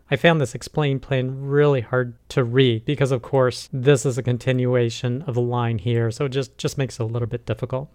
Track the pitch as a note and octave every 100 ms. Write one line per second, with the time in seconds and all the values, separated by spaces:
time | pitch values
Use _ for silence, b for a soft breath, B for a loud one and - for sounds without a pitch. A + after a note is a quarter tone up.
0 | - C#3 E3+ E3 C3 - - - C#3+ C3+
1 | - C3 B2+ C3+ C#3 C#3+ D3 C3+ A2+ B2+
2 | B2 A#2 - C#3+ A#2+ B2+ C3 A2+ C3+ C#3+
3 | C3 B2+ - C3+ B2+ - - C3+ B2+ C#3
4 | C#3+ A#2+ A#2+ A#2+ C3 B2+ B2 B2+ A#2 A#2
5 | B2 B2 D#3 A#2+ A#2+ A#2+ A#2 A2+ A#2+ A#2
6 | A2+ A2+ C#3 C3+ C3 - D#3 - C3 -
7 | A#2 A#2 A2+ A#2+ - - B2 C3 D3+